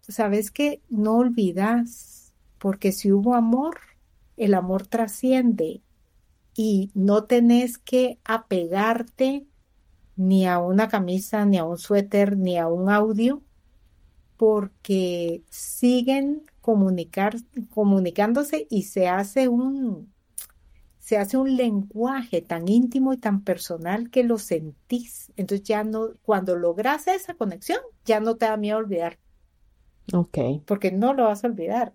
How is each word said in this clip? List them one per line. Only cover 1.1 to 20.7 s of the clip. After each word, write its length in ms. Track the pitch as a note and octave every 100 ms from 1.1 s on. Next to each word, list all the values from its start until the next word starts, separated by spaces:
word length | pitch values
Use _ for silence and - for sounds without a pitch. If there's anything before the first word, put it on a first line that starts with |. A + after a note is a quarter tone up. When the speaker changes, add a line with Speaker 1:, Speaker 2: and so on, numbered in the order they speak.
| A3+
Speaker 1:
olvidas, 1160 | B3 A#3 F#3 F3 G#3 A#3+ A#3 - - - _ _ _ _
porque 340 | G3 G3 G3
si 200 | F#3+ G3+
hubo 240 | G3+ A3+ B3
amor, 440 | A3+ B3+ D#4 E4 - _ _ _ _ -
el 160 | G#3
amor 340 | F#3 F3+ F#3+ F#3+
trasciende 960 | A3+ A3 - B3+ C4 A#3+ G3+ D#3+ - _ _ _ _ _ _ _ -
y 360 | A3 G3 G3 G3
no 300 | G3 G#3 G#3+
tenés 520 | A#3+ A#3 A#3+ B3 -
que 400 | - B3+ B3 A#3+ -
apegarte 1200 | A3+ - F#3 E3 F#3+ A3 A#3 A#3 - C4 C#4 C#4+ _ _ _ _ _ _ -
ni 320 | F#3 F#3+ F#3
a 120 | F3
una 300 | F3 G3 G#3+
camisa, 560 | G#3 F3+ F#3 - G#3+ G#3
ni 120 | F#3
a 60 | E3
un 120 | F3
suéter, 580 | - G3+ G3+ G3+ G3+ G3
ni 200 | F#3 F3
a 80 | E3
un 200 | F3 F#3+
audio, 520 | G#3 A3 G#3+ A#3+ D4 - _ _ _ _ _ _ _ _ -
porque 1040 | A3 G#3 G3 - - F#3+ F3+ F3 E3+ E3+ -
siguen 920 | - - - B3 B3 B3 C#4 C#4 D4+ - _
comunicar, 760 | - G#3 F#3+ F3+ E3 F#3+ G3+ A#3 - B3+ G3
comunicándose 960 | G#3+ G3+ G3 F3+ F#3+ G#3 C4 D4 D#4 -
y 140 | G3+
se 240 | - G3 F3+
hace 400 | F#3 G3+ C4+ B3+
un, 680 | A#3+ C4 C4+ B3 E3 - _ _ - - _ _